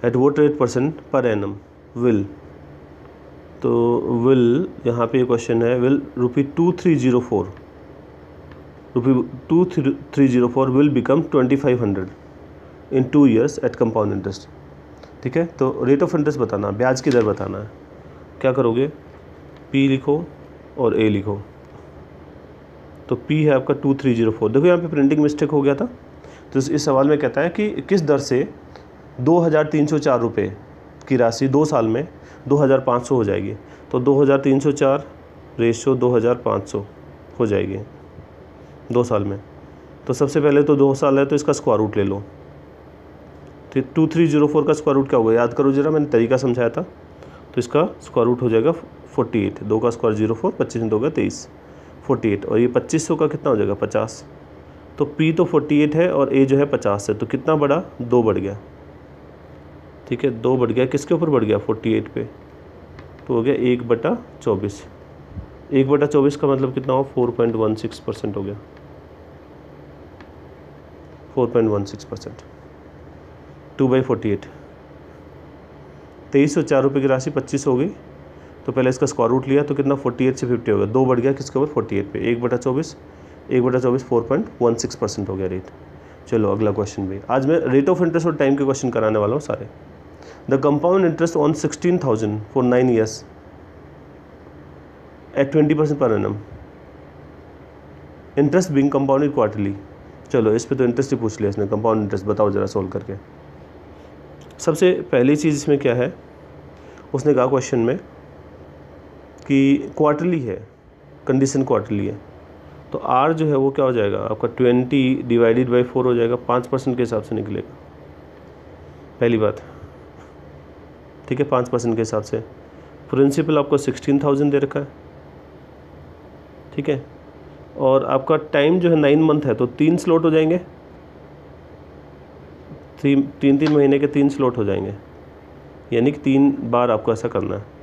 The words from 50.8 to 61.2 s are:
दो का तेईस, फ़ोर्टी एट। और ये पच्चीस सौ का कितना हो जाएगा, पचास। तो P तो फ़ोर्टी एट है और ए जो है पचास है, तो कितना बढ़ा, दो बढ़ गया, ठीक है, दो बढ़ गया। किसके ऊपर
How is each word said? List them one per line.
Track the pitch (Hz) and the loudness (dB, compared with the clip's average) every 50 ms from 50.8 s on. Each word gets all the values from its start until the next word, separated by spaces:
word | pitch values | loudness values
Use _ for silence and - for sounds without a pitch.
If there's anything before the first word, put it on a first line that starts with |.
| 113 | -2
दो | 110 110 107 | 0 0 0
का | 120 156 | -2 -2
तेईस, | 160 - 104 - - - - - - - - - - - - - - - - | -2 -2 -2 -2 -4 -8 -16 -18 -20 -20 -20 -20 -20 -20 -20 -20 -20 -20 -4
फ़ोर्टी | - - 113 113 113 | -2 -2 0 0 -2
एट। | 101 98 101 | -2 -2 -4
और | - 107 110 | -2 0 0
ये | 120 123 | 0 2
पच्चीस | 123 127 120 - - 156 156 | 0 -2 -4 -2 -4 -4 -2
सौ | - 165 | -2 -2
का | 151 160 | -2 -2
कितना | 147 147 147 - 147 | -4 -4 -4 -2 -2
हो | 127 | 0
जाएगा, | 107 101 101 101 | 0 0 -2 -2
पचास। | - - 101 - 107 110 113 - - - - - - - - - - - - - - - - - | -4 -6 -4 -4 -4 -4 -4 -10 -16 -20 -20 -20 -20 -20 -20 -20 -20 -20 -20 -20 -20 -20 -20 -6
तो | - 151 | -6 -4
P | 147 - - 160 160 160 | -4 -2 -2 0 0 2
तो | 165 175 | 0 0
फ़ोर्टी | - - 151 143 147 151 143 | 2 2 0 0 2 2 2
एट | 151 151 147 | 2 2 2
है | 160 170 180 | 0 0 0
और | 160 143 139 - 123 | 2 0 0 2 2
ए | 135 135 | 2 4
जो | 131 135 | 4 4
है | 135 143 | 2 2
पचास | 143 139 117 - 107 101 104 - - | 0 -2 -2 0 -2 -2 -2 -2 -4
है, | 104 | -4
तो | 104 117 | -4 -4
कितना | 110 - - - - 156 | -6 -6 -6 0 0 0
बढ़ा, | 156 147 139 139 170 190 - - - | 2 2 2 0 0 -2 -8 -12 -12
दो | 123 120 123 123 117 | -4 0 2 2 4
बढ़ | 110 98 | 2 0
गया, | 95 95 98 101 104 - - - - - - - - - - - - - - - - - - - - - - - - - - - - - | 0 -4 -6 -8 -10 -16 -20 -20 -20 -20 -20 -20 -20 -20 -20 -20 -20 -20 -20 -20 -20 -20 -20 -20 -20 -20 -20 -20 -20 -20 -20 -20 -20 -10
ठीक | - 131 120 - | -10 -8 -4 -2
है, | 139 | -4
दो | 120 113 117 127 131 | -4 -2 -2 0 0
बढ़ | 131 123 113 | 2 0 0
गया। | 107 120 127 | 2 0 0
किसके | 131 - 139 - - 175 | 0 0 -4 -2 0 -2
ऊपर | 156 | 0